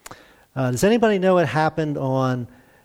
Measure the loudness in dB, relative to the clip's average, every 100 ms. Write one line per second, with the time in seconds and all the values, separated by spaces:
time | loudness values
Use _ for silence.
0 | -20 -20 _ _ _ -4 -4 0 2 2
1 | 2 2 2 2 2 0 -2 -2 -4 -4
2 | -2 0 0 -2 -8 -16 _ _